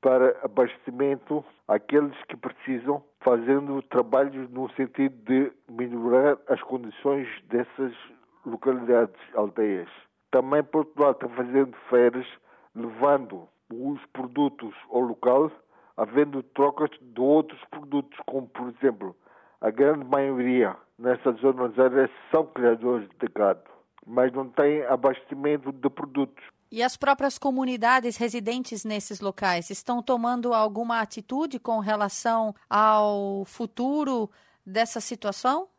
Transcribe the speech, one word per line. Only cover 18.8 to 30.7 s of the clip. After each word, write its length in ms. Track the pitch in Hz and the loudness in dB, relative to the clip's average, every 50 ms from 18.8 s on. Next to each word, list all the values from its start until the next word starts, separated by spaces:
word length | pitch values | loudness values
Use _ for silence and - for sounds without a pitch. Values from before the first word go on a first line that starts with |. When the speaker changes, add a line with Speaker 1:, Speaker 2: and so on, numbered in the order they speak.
| - 135 117 98 98 95 90 _ _ _ _ _ _ _ _ _ | 0 0 0 0 -10 -12 -14 _ _ _ _ _ _ _ _ _
Speaker 1:
a 100 | - 110 | -4 -4
grande 340 | 107 113 139 143 151 151 139 | 0 2 2 2 2 0 -2
maioria 680 | 127 135 139 139 139 135 127 123 127 127 123 117 98 - - - _ _ _ | -2 0 0 0 0 -2 0 0 2 4 2 2 2 0 -8 -16 _ _ _
nessas 380 | 117 123 123 120 - 139 120 107 | 0 0 0 2 2 -2 -2 2
zonas 380 | 120 135 131 127 127 120 107 120 | 2 2 2 2 -2 -4 2 4
áreas 320 | 131 131 123 135 135 123 - - - - - | 4 4 6 4 2 2 0 -10 -10 0 0
são 140 | 160 160 | 0 0
criadores 600 | 156 - - 123 120 117 113 117 123 123 120 104 95 _ _ | 0 -4 2 4 4 4 4 2 -2 -2 -2 -4 -8 _ _
de 80 | - 113 | -8 -6
gado, 420 | - 107 104 98 92 - - - - _ _ _ _ _ _ | -2 2 2 2 2 0 -4 -20 -20 _ _ _ _ _ _
mas 280 | - 117 123 127 131 123 | -6 0 0 0 0 0
não 160 | 131 135 127 | -4 -8 -6
têm 340 | - - 147 143 151 151 143 | 0 2 2 4 2 2 0
abastecimento 840 | 120 131 123 123 139 131 - - _ - 139 139 147 147 147 131 135 | 0 -2 2 2 0 0 0 -8 _ -12 -4 -2 -2 -2 -2 -2 -8
de 200 | 135 135 127 143 | -10 -4 -4 -4
produtos. 520 | - - - 143 131 139 139 127 _ - - - _ _ _ _ | -4 -4 -12 -8 -4 -4 -4 -4 _ -18 -20 -20 _ _ _ _
Speaker 2:
E 120 | - 220 233 | -6 -2 -2
as 140 | 254 - | -2 -2
próprias 420 | - - 277 277 269 269 277 262 - | -2 0 0 0 2 0 -4 -4 -2
comunidades 800 | - 277 262 254 262 254 254 233 208 233 254 262 233 240 220 | -4 -2 -2 -2 -2 -4 -4 0 2 2 2 2 2 -2 -4
residentes 680 | - 233 240 202 240 202 214 247 254 254 - - 202 - | -2 -4 -4 -4 -4 -6 -4 -6 -6 -6 -8 -8 -8 -6
nesses 380 | 220 214 208 196 - 214 185 | -6 -6 -6 -6 -8 -10 -6
locais 480 | - 196 190 - - 190 180 170 170 - | -6 -6 -6 -2 0 0 0 0 -2 -6
estão 340 | 196 - - - 247 240 233 | -10 -10 -6 -4 -4 -4 0
tomando 520 | - 262 240 226 240 247 247 226 247 240 | 0 0 0 0 -2 -2 -2 -2 0 2
alguma 460 | 226 214 214 | 2 2 0